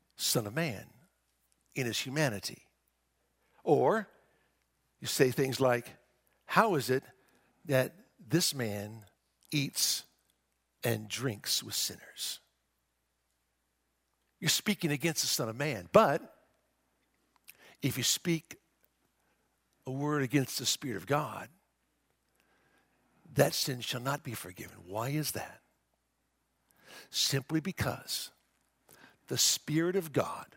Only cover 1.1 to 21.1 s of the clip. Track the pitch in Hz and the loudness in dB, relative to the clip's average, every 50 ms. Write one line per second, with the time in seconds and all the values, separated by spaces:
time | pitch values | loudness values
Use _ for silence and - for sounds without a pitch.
1.1 | _ _ _ _ _ _ _ _ _ _ _ _ - 143 127 117 107 - - 135 | _ _ _ _ _ _ _ _ _ _ _ _ -6 -4 -2 -2 -2 -4 -4 -2
2.1 | 131 156 156 131 107 98 - - - - _ _ _ _ _ _ _ _ _ _ | 0 0 0 0 0 -2 -8 -10 -10 -12 _ _ _ _ _ _ _ _ _ _
3.1 | _ _ _ _ _ _ _ _ _ _ - 185 151 131 127 143 196 220 190 - | _ _ _ _ _ _ _ _ _ _ 2 2 4 4 4 4 2 0 -2 -6
4.1 | - _ _ _ _ _ _ _ _ _ _ _ _ _ _ _ _ - - 117 | -16 _ _ _ _ _ _ _ _ _ _ _ _ _ _ _ _ -10 -8 0
5.1 | - - 143 127 120 - 139 131 123 113 135 127 120 120 - - - - _ _ | 4 4 4 4 4 0 -2 0 2 2 4 4 2 2 -2 -6 -16 -20 _ _
6.1 | _ _ _ _ _ _ _ - - 180 220 226 180 143 117 117 131 135 - - | _ _ _ _ _ _ _ 2 4 6 6 6 4 2 2 2 0 0 -2 -6
7.1 | - _ _ _ _ _ _ _ _ _ - 156 139 131 127 - - - - _ | -20 _ _ _ _ _ _ _ _ _ -4 0 2 2 2 0 -4 -14 -20 _
8.1 | _ - 180 113 139 170 180 - 147 139 120 107 101 104 104 104 110 110 104 - | _ -20 -4 0 2 2 2 2 0 -2 -4 -4 -4 -6 -8 -10 -12 -14 -18 -20
9.1 | _ _ _ _ _ _ _ - - 147 139 - - - - - - - - _ | _ _ _ _ _ _ _ -4 -2 -2 -2 -2 0 0 0 0 0 -2 -6 _
10.1 | _ _ _ _ _ _ _ _ _ _ _ _ _ _ - 120 113 107 107 104 | _ _ _ _ _ _ _ _ _ _ _ _ _ _ -2 -2 -2 -2 -4 -8
11.1 | - - 123 131 104 - - - - - - 110 - - - - 90 - - - | -8 -6 -4 -4 -6 -4 -4 -2 -2 -2 -4 -4 -4 -4 -4 -4 -6 -10 -16 -18
12.1 | - - - - - - _ _ _ _ _ _ _ _ _ _ _ _ _ _ | -12 -8 -8 -8 -8 -10 _ _ _ _ _ _ _ _ _ _ _ _ _ _
13.1 | _ _ _ _ _ _ _ _ _ _ _ _ _ _ _ _ _ _ _ _ | _ _ _ _ _ _ _ _ _ _ _ _ _ _ _ _ _ _ _ _
14.1 | _ _ _ _ _ - - 160 - - - 214 202 - - 151 147 131 160 170 | _ _ _ _ _ -4 0 0 0 2 2 0 0 0 0 -2 0 0 0 -2
15.1 | 156 - - 127 - - 131 113 110 123 143 156 127 98 87 85 - 208 220 151 | 0 0 0 0 0 0 -2 -2 -2 -2 -2 -2 -2 -4 2 6 8 8 8 8
16.1 | 143 - 254 - - _ _ _ _ _ _ _ _ _ _ _ _ _ _ _ | 4 0 -2 -8 -20 _ _ _ _ _ _ _ _ _ _ _ _ _ _ _
17.1 | _ _ _ _ _ _ _ - - - - - - - - 135 120 127 - - | _ _ _ _ _ _ _ -20 -20 -20 -20 -20 -8 -2 -2 -2 0 0 0 0
18.1 | - - - 175 170 156 - - - - _ _ _ _ _ _ _ _ _ _ | 0 0 0 0 -2 -2 -2 -8 -20 -20 _ _ _ _ _ _ _ _ _ _
19.1 | _ _ _ _ _ _ _ _ _ _ _ _ _ _ - 131 131 139 143 147 | _ _ _ _ _ _ _ _ _ _ _ _ _ _ -12 -8 -6 -4 -2 0
20.1 | 147 147 135 117 127 143 131 - - - 127 - - - - 131 107 95 82 98 | 0 0 0 2 2 2 2 0 -4 -2 0 0 -2 -2 -2 -6 -6 -6 -2 0